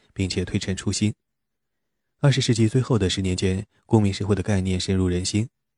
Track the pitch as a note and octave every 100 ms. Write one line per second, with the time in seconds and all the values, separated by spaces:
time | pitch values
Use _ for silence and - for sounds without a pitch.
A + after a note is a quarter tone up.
0 | _ - F#2+ - F2+ G2+ - F#2+ - F#2+
1 | G#2+ - _ _ _ _ _ _ _ _
2 | _ _ C#3+ C3 C3 A2+ A2 B2+ B2 A#2
3 | F#2 G2 F#2+ F#2 G2 F#2 G2 _ - A2+
4 | G2+ F#2+ G2+ F#2+ F#2 G2 F#2+ F#2 - F#2+
5 | F#2 F2+ F#2 G#2 A#2 _ _